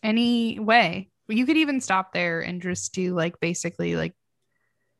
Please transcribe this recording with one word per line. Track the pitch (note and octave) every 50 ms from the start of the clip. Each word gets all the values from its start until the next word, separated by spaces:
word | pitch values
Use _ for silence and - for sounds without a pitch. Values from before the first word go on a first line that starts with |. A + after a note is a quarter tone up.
| -
anyway. | A3 G#3+ A3+ A#3+ A#3+ A#3+ A#3 A#3 A3+ - - G#3+ G#3 A3+ A#3+ G#3+ E3 E3+ F#3+ F#3+ - _ _ _ -
You | A3 A3 B3+
could | B3 D#4+
even | D#4 D#4+ C#4+ C#4 C4
stop | - - F#3+ F#3 F#3 - -
there | F3+ F3 F3 E3 E3
and | - - F3 F3+ E3+
just | F3+ F3+ F#3 - - -
do, | F#3 F#3 F3+ F3+
like, | F3 D#3+ E3+ E3+ -
basically, | - E3+ F3+ - - E3+ E3+ - E3+ E3+ E3+
like, | E3 D#3+ E3+ - _ _ _ _ _ _ _ _ _ _ _ _ _ _ _ _ _